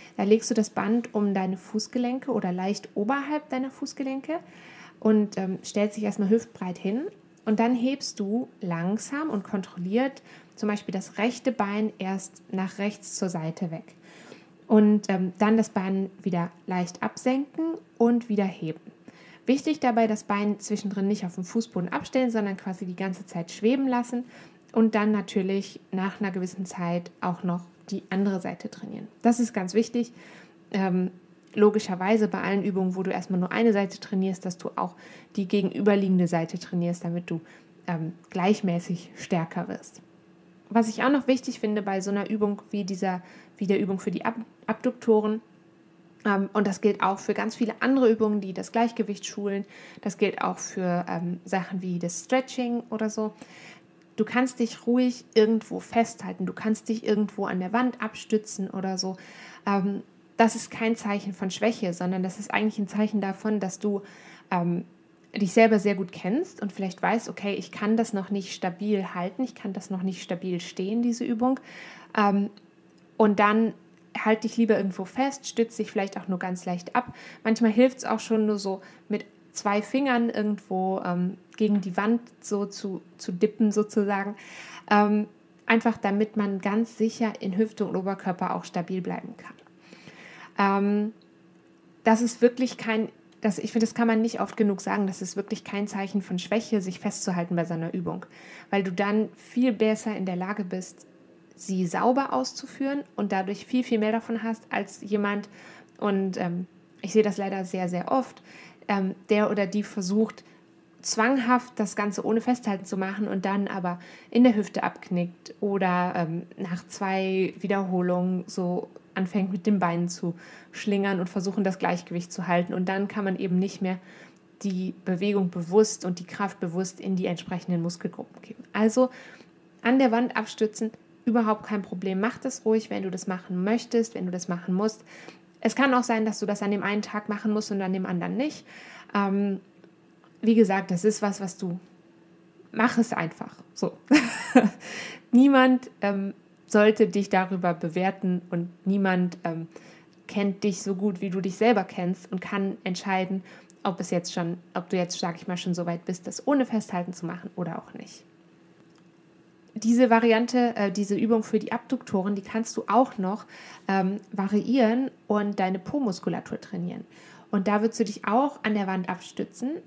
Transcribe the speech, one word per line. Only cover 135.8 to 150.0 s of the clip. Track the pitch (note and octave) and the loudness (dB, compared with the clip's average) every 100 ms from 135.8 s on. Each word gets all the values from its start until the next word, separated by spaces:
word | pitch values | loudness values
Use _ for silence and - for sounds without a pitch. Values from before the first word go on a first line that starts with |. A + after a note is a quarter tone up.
| C4+ | 4
auch | B3 | 4
sein, | A#3+ A3 A3 | 2 0 0
dass | G3+ | -2
du | G3+ | -4
das | G3+ | -2
an | G3+ | -2
dem | G3+ | 0
einen | F#3+ G#3 | 0 -2
Tag | G#3 G#3+ G#3 | -2 -6 -4
machen | G#3 A3 | -4 0
musst | G#3+ G#3+ | -2 -2
und | G3 | -2
an | F#3+ | -2
dem | F#3+ F#3 | -2 -2
anderen | F3+ F3 F#3+ | -2 -2 -2
nicht. | D4 - - - - - - | -2 -4 -16 -20 -20 -20 -4
Ähm, | G3+ G3 G3 G3+ F#3+ - _ - _ _ _ - _ | 0 2 2 0 -2 -8 _ -20 _ _ _ -20 _
wie | A3 A3+ | 4 6
gesagt, | G3+ F#3+ F#3+ | 6 4 0
das | F3 | 2
ist | G#3+ G#3+ | 2 2
was, | G#3 G3 | -2 -2
was | G3 - | -6 -6
du, | F#3 F3 - _ _ _ _ - _ _ - | -6 -6 -10 _ _ _ _ -20 _ _ -10
mach | A3 A#3+ - | 2 2 4
es | A3 | 0
einfach. | - E3 - - - - | 0 -4 -6 -14 -16 -20
So. | - F#3+ - - D4 A#3 - - A#3+ | -4 -4 -4 4 4 4 -4 4 6
<laughs> | A3 - - - - - - | 6 0 -12 -12 -12 -14 4
Niemand, | A#3+ C#4 C4+ C4 B3+ - - | 8 10 10 8 6 0 -4
ähm, | G3+ G3+ G3 - _ _ - | -2 0 -4 -8 _ _ 2
sollte | G#3+ G#3 A3 G#3 | 6 6 6 4
dich | G3+ G3 | 4 2
darüber | F#3+ F#3 F#3+ F3+ | 2 2 0 0
bewerten | E3 F3 E3 F#3 F#3+ F#3 F3+ - | 0 -2 0 0 0 -2 -2 -2
und | F3 F3 - - | -4 -4 -6 -2
niemand, | G3+ F#3+ F#3 F3+ F3 | 2 4 2 2 -2
ähm, | E3+ E3 E3 - - - | -6 -6 -10 -14 -20 -20